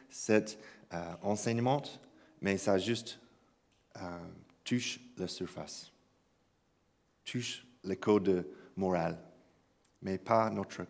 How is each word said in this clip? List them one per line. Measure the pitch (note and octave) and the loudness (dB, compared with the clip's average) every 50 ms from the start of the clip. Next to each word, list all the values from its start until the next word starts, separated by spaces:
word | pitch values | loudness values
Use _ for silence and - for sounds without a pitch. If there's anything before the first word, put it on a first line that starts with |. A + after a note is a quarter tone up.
| - - | -20 -18
cet, | - - - - G#2+ G#2+ - - - - - - - - - _ - | -12 -10 2 6 6 6 6 4 -8 -12 -14 -20 -20 -20 -16 _ -8
euh, | E2+ E2+ E2+ F2 - - | -8 -8 -8 -10 -6 -2
enseignement, | G2+ G#2 G#2 - A#2 A#2 A#2 A#2+ B2+ C#3 D3 C#3 - - - - - - - - - - - - | -2 -2 0 0 0 0 2 2 2 2 2 0 -6 -14 -16 -20 -20 -20 -20 -20 -20 -18 -4 -2
mais | G2 G2 F#2+ | 0 0 0
ça | - G#2+ G2 | 2 2 2
juste, | F#2+ F#2 A2 A#2+ A#2 - - - - - - _ _ _ _ _ _ _ _ _ _ _ _ _ | 4 4 2 0 -2 -2 -8 -12 -14 -18 -20 _ _ _ _ _ _ _ _ _ _ _ _ _
euh, | - F#2+ F2 F2 E2+ E2+ E2+ - D#2+ - _ - _ _ | -12 -10 -10 -8 -10 -10 -12 -14 -16 -20 _ -20 _ _
touche | - A#2+ B2 A#2 - - - - - - | 0 0 0 0 -2 -8 -8 -12 -18 -8
la | - F#2 | -6 -6
surface, | E2+ - - - - - - D2+ D2 - - - - _ _ _ _ _ _ _ _ _ _ _ _ _ _ _ _ _ _ _ _ _ _ _ _ _ _ _ | -6 -4 -6 -8 -8 -8 -10 -10 -10 -10 -14 -14 -18 _ _ _ _ _ _ _ _ _ _ _ _ _ _ _ _ _ _ _ _ _ _ _ _ _ _ _
touche | - - B2+ A#2+ - - - - - - _ - | -6 -6 -4 -4 -4 -8 -10 -14 -20 -20 _ -6
le | F#2+ F#2+ | -6 -4
code | - - A2 G#2 G#2 F#2 G2 F#2+ F2+ E2+ - - - - - - | -2 4 6 6 6 8 6 4 4 2 -2 -10 -16 -20 -14 -4
moral, | - G2 F#2 F#2 F2 E2 E2+ E2+ E2+ - - - - - _ _ _ _ _ _ _ _ - _ _ - | 0 0 2 4 4 2 2 -2 -4 -10 -18 -20 -20 -20 _ _ _ _ _ _ _ _ -20 _ _ -4
mais | G2+ F#2+ F#2 | -4 -4 -4
pas | - - A2+ A2+ A2+ A2 | 0 4 4 4 4 4
notre | G#2 G#2 G2 - - - F#2 - | 0 -2 -4 -6 -6 -10 -10 -10